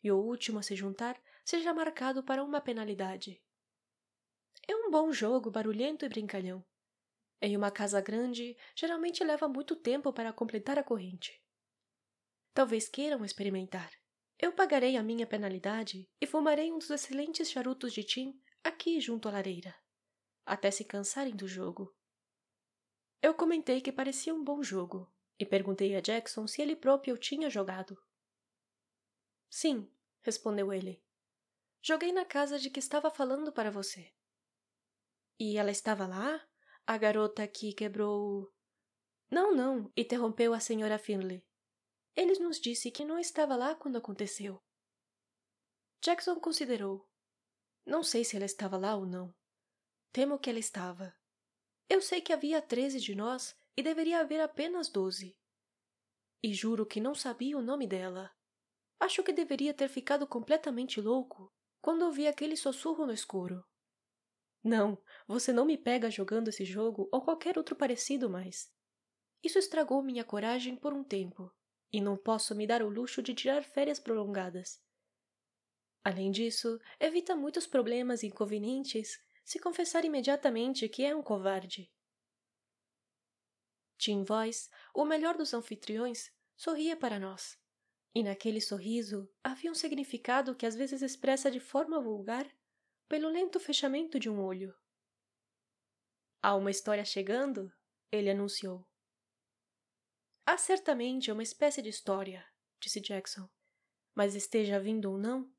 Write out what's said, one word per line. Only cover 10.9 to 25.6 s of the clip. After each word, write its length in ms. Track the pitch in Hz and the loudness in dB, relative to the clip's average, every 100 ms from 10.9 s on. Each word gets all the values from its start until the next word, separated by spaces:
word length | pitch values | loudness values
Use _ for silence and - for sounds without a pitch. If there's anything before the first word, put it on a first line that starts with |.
| 226 185 180 - - _ _ _ _ _ _ _ _ _ _ _ | -2 -2 -10 -12 -14 _ _ _ _ _ _ _ _ _ _ _
Talvez 340 | - 262 220 214 | 2 4 2 -2
queiram 380 | - 294 277 202 | -4 -2 -2 -4
experimentar. 680 | - 202 190 185 185 175 - _ _ _ _ | -4 -2 -2 -4 -8 -10 -16 _ _ _ _
Eu 140 | 349 | -2
pagarei 420 | 349 381 277 247 254 | 4 4 6 4 2
a 80 | |
minha 240 | 220 233 226 | 0 -2 -2
penalidade 840 | 214 202 190 196 220 220 190 185 _ | -2 -2 -2 -2 -2 -4 -8 -14 _
e 40 | 285 | 0
fumarei 460 | 311 302 302 320 | 2 4 4 2
um 60 | 320 | -2
dos 140 | - | -4
excelentes 600 | 294 - 269 302 320 320 | -4 -2 -4 -4 -2 -2
charutos 400 | 269 247 262 247 | -2 -2 -2 -4
de 140 | 220 208 | -4 -2
Tim 360 | 254 262 269 _ _ | -2 -4 -10 _ _
aqui 380 | 330 330 - 330 | -4 -2 0 0
junto 260 | 240 233 220 | 0 -2 -2
à 60 | |
lareira, 420 | 202 190 175 180 - _ _ _ _ _ _ - | -2 -2 -6 -10 -16 _ _ _ _ _ _ -4
até 260 | 196 196 | 2 2
se 140 | 202 208 | 2 -4
cansarem 500 | 202 202 - 277 208 | -4 -2 -2 -2 -4
do 100 | 190 | -6
jogo. 480 | 185 185 175 190 _ _ _ _ _ _ _ _ _ _ _ _ _ | -4 -6 -6 -10 _ _ _ _ _ _ _ _ _ _ _ _ _
Eu 120 | 302 | 4
comentei 480 | 320 330 330 277 254 | 6 4 4 2 0
que 100 | 262 | 0
parecia 420 | 269 269 269 - | -2 -2 -2 -4
um 120 | 320 285 | -2 -2
bom 180 | 285 | -2
jogo 480 | 269 190 175 190 185 _ _ _ | -2 -2 -2 -8 -10 _ _ _
e 60 | 196 | 2
perguntei 500 | 196 | 2